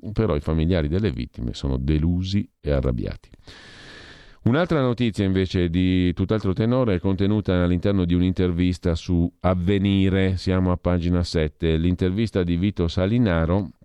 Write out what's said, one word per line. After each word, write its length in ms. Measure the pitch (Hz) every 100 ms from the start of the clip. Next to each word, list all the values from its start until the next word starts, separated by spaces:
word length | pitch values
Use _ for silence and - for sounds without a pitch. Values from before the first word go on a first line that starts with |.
| 104
Però 220 | 104 107 76
i 60 |
familiari 460 | 80 80 80 92 73
delle 240 | 90 104
vittime 420 | 60 62 - 60
sono 240 | - 69 65
delusi 720 | 67 76 82 87 92 98 - _
e 100 | 73
arrabbiati. 580 | 69 64 60 50 - - - - - - - - - - - - -
Un'altra 360 | 117 139 175 160
notizia 460 | 127 117 120 101 98
invece 440 | 95 92 92 87
di 440 | 85 92 92 90
tutt'altro 400 | 85 95 110 98
tenore 420 | 90 113 127 120 90
è 40 |
contenuta 640 | 95 92 98 107 95 90
all'interno 420 | 87 90 104 98 87
di 80 |
un'intervista 840 | 90 90 90 90 85 90 90 90 82
su 340 | - 87 85 -
Avvenire, 960 | 90 90 87 101 98 98 95 95 95 92
siamo 340 | - 92 90
a 60 | 90
pagina 460 | 87 87 85 90
sette, 520 | 85 85 78 - 82 80
l'intervista 640 | 87 87 92 95 113 101
di 120 | 87 85
Vito 320 | 101 95 85
Salinaro 840 | - 92 120 113 85 80 95 80 -